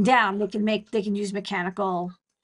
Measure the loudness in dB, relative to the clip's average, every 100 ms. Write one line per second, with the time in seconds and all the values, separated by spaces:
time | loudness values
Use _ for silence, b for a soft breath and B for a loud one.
0 | 4 6 4 0 -2 0 0 0 -2 -2
1 | -2 -2 -4 -6 -4 -4 -4 -2 -2 -2
2 | -4 -10 _ _